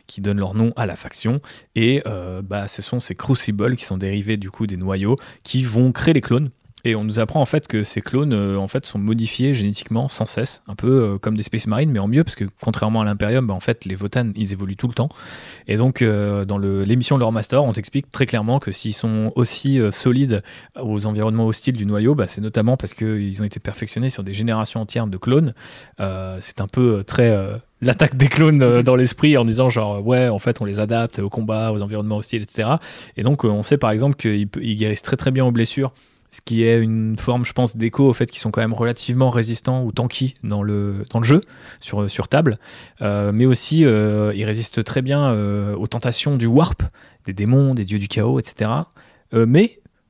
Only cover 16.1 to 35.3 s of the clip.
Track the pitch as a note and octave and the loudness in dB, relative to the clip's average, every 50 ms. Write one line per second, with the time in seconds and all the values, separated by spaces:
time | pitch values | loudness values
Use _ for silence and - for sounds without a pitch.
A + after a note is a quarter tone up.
16.1 | G#2+ G#2 G#2 G#2 G2+ G2+ G2 G2 G2+ G2+ G2 G2 G2 G2 G2 G2+ A#2 B2+ A#2+ - | 2 2 0 0 0 -2 -2 -2 -2 -2 0 0 0 0 2 2 2 2 2 2
17.1 | D3 C3 A#2+ A2+ A2+ A2+ G#2+ - - C3+ D3 B2 A2 - G2+ - - C#3 C#3 - | 2 2 2 2 0 -2 -2 0 0 2 2 2 0 -4 -6 -4 -4 -6 -6 -4
18.1 | - - C3 A#2 - A#2 G#2+ A2 B2 C#3+ - - G2 - - A2+ G#2 - - A2+ | -4 -4 -2 0 0 -2 0 0 0 0 -2 -4 -8 -6 -6 -6 -6 -2 -2 -2
19.1 | A2 A2 A2 A2 - - A#2+ A#2 - - - C3+ C#3 C3 A2+ G#2 G2 - - B2+ | 0 0 -2 -2 0 0 0 0 0 -2 0 0 2 2 2 2 0 0 2 2
20.1 | B2 C3 C#3 C3 A2 G2 - - - - - - - - C3+ A2+ G#2+ G#2+ G2+ G#2+ | 2 4 2 2 0 -2 -2 -6 -16 -20 -20 -20 -14 -10 -6 -4 -4 -2 -2 -2
21.1 | G#2+ G#2+ G#2+ A2 A2 A2+ A2+ A2 G#2+ - - - B2+ A#2 G#2 G2+ G#2 G#2 G#2+ B2 | -2 0 0 0 2 2 2 0 0 -2 -2 -2 -2 -2 0 -2 0 2 2 2
22.1 | D3 C#3+ G#2 F2+ - - G#2 A2 - A#2+ G#2+ A#2 B2+ C3 - G#2 - - A2 A2 | 2 2 0 -2 -4 -6 -8 -4 -2 0 2 2 2 0 -2 -6 -6 -4 -4 -2
23.1 | A2 G#2 G2+ G2+ F#2+ G2+ G#2+ G2+ - - - - F#2+ - A2+ G#2 - A#2 B2 C3 | -2 -2 -2 -4 -4 -4 -4 -6 -6 -6 -10 -10 -8 -8 -8 -8 -4 -2 -2 -2
24.1 | B2 - G2+ F#2+ G2 G2+ A2 A#2 A2 A2 A2 - - A2+ A2 G#2 - A#2+ A2+ G#2+ | -4 -4 -8 -8 -4 -4 -2 0 0 -2 -2 -4 -4 -6 -8 -4 -4 -4 -4 -4
25.1 | F#2+ F#2 - - B2+ D3 E3 C3+ A2+ - - - - - - - _ - G2+ F#2+ | -6 -4 0 2 2 4 2 2 -2 -6 -16 -20 -20 -20 -20 -20 _ -8 -6 -6
26.1 | F#2+ F#2 F#2+ F#2+ F#2+ F#2 F2+ - - - G2 G#2 - B2+ B2+ A#2+ A2 G2 G2 - | -6 -6 -8 -8 -10 -10 -12 -12 -8 -6 -6 -4 0 2 4 4 4 2 -2 -2
27.1 | - - B2 A#2 G#2+ G2+ F#2+ G2 G#2 A2+ - _ _ - - B2 B2 - D#3+ - | 2 4 6 6 6 4 0 -2 -6 -10 -12 _ _ -2 0 0 2 4 2 2
28.1 | - B2+ C#3 C3+ - C#3 D#3+ D#3 D#3 C#3+ C3 B2 A#2+ A#2+ A#2+ B2+ B2+ B2+ B2+ B2 | 4 4 4 4 6 6 6 6 6 6 6 6 6 6 6 6 6 6 4 2
29.1 | - - - D3+ D3 C3 A#2+ A#2 A2 A#2 C3 B2+ A#2+ B2 G#2+ G#2 G#2 G2+ G2+ A2+ | 2 4 4 6 6 6 4 4 2 2 2 2 2 2 0 -2 -2 -4 0 2
30.1 | B2+ B2+ B2+ B2 G#2+ G2 - A#2+ A#2 - G#2+ G2+ G2 G#2 G#2+ G#2+ A2+ A2+ A2+ A#2 | 2 4 4 2 0 0 0 -2 -2 -2 -2 -4 -2 -2 -2 0 0 0 -2 -2
31.1 | - - G2 G2+ - - A2 G#2+ A2 A2 A2+ A2+ G#2+ G#2+ G2+ G2+ G#2+ G#2+ G#2 G#2+ | -4 -4 -6 -4 -4 -4 -4 -2 -2 -2 0 -2 -2 -2 -4 -4 -4 -4 -4 -2
32.1 | G#2+ G#2 G2+ - - A2+ G#2 - - - G#2+ A2+ D3 E3 - - - - - - | -4 -4 -4 -4 -6 -6 -6 -6 -6 -4 0 0 0 -2 -2 -8 -20 -20 -20 -16
33.1 | - - G2 B2 D3 C#3 - A2+ G#2 G#2 G#2+ - D3 C#3 - A2+ G#2+ A2 B2+ C#3+ | -8 -2 0 0 0 2 2 0 0 0 0 0 0 2 2 2 2 2 2 0
34.1 | C#3 - - A2+ G#2 G#2 G#2 G2+ - - - A#2 G#2+ G#2+ A2 G#2+ G#2 - - - | 0 0 0 0 0 0 0 -2 -4 -6 -4 -4 -2 0 0 0 -2 -2 -4 -4
35.1 | - C3 - C3+ | -4 -2 0 0